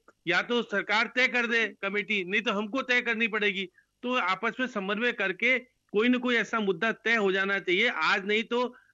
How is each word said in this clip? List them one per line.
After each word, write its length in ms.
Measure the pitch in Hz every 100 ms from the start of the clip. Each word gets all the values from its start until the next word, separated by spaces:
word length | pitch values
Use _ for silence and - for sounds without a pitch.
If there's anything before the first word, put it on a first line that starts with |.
| _ _ 156
या 160 | 180
तो 200 | 208 240
सरकार 500 | 220 202 180 214 233 254
तय 120 | 254
कर 180 | 247 233
दे 300 | 233 214 -
कमेटी, 420 | 196 202 208 208
नहीं 180 | 180 208
तो 100 | 233
हमको 300 | 202 214 262
तय 200 | 254 247
करनी 260 | 240 220 226
पड़ेगी। 420 | 214 208 190 185 _ _ _
तो 120 | 247
आपस 380 | 254 180 185 226 226
में 60 | 254
समन्वय 460 | 214 190 208 240
करके 460 | 220 190 180 240 254 247 _ _
कोई 160 | 202 240
ना 100 | 247
कोई 180 | 247 233
ऐसा 240 | 202 233
मुद्दा 320 | 196 165 226
तय 220 | 220 220
हो 180 | 233 196
जाना 260 | 190 196 196
चाहिए। 300 | 180 180 240
आज 380 | 156 160 202 190
नहीं 180 | 214
तो 320 | 226 240 240 - _